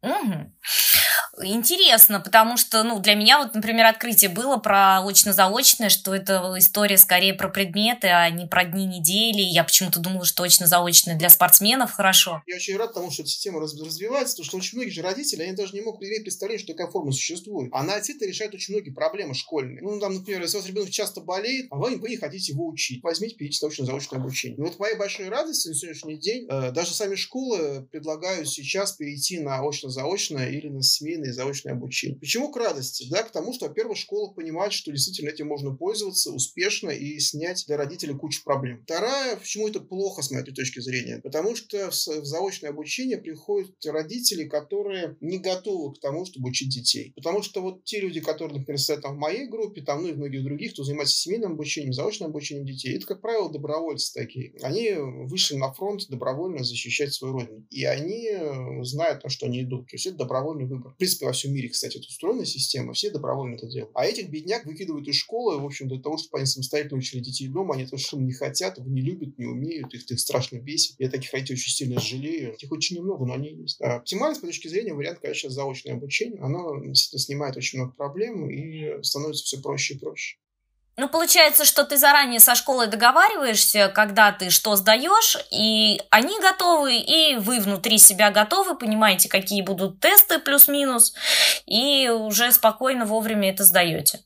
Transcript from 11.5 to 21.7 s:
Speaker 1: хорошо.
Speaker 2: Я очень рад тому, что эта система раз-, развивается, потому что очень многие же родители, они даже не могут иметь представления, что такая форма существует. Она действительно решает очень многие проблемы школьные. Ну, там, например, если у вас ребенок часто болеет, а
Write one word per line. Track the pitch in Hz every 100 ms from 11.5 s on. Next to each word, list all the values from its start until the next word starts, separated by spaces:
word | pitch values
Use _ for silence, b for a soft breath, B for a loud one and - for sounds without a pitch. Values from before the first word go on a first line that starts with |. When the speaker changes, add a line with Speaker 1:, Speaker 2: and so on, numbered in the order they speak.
| - 202 254 240
Speaker 1:
хорошо. | - 190 185 - 165 175
Speaker 2:
Я | 180
очень | 190 196
рад | 226 185
тому, | 175
что | 139
эта | 151
система | - 208 165
раз-, | 156 147
развивается, | 156 160 208 277 254
потому | - 156
что | 185
очень | 185 233
многие | 233
же | 180
родители, | 180 196 285 156
они | 175
даже | 190 190 196
не |
могут | 220 214
иметь | 196 214
представления, | 214 - 196 226
что | -
такая | 160 175
форма | 196 151
существует. | 131 - 175 196 196 123
Она | 131 151 208
действительно | 196 294 202
решает | - 214 190
очень | -
многие | 208 202
проблемы | 135 156 190 170 127
школьные. | - 160 127 127
Ну, | 190 208
там, | 202 190
например, | 190 190
если | 170 208
у |
вас | 185
ребенок | 190 190
часто | - 202 -
болеет, | 160 185 220 262
а | 254